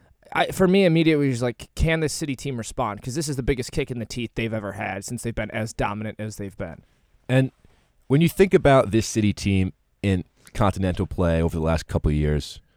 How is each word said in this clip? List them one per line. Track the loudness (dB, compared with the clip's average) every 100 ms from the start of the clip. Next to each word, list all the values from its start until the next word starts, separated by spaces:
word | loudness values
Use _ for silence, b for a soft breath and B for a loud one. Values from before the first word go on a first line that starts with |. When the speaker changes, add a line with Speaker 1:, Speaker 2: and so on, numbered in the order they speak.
| b _ _
Speaker 1:
I, | -2 -2
for | 2 4
me, | 6 6
immediately | 6 4 4 2
was | 0
like, | -2 -6 -12 -2
can | 0 2
this | -2
City | -4 -6 -6
team | -6 -8
respond? | -8 -6 -4 -6
'Cause | -8 -6
this | -4
is | -4
the |
biggest | -2 -4 -4
kick | -6 -6
in | -6
the | -8
teeth | -8 -8 -4
they've | -4
ever | -4 -6
had | -6 -8 -8 -8
since | -8
they've | -6 -6
been | -6
as | -6 -6
dominant | -4 -4 -4 -8 -10
as | -12 -10
they've | -12 -10
been. | -12 -12 _ _ _ _ 0
Speaker 2:
And | 0 0 -4 _ _ _ _ 0
when | 4
you | 4
think | 4 4
about | 6 6 6 4
this | 0 0
City | 0 0
team | 0 0 2 0 -4 _ _
in | 0 0 -2 _ _
continental | -2 0 0 -2 -2 -4
play | 0 0 2
over | 0 0
the |
last | 0 -2 -2
couple | -2 0
of | 0
years, | 0 0 -4 -14 _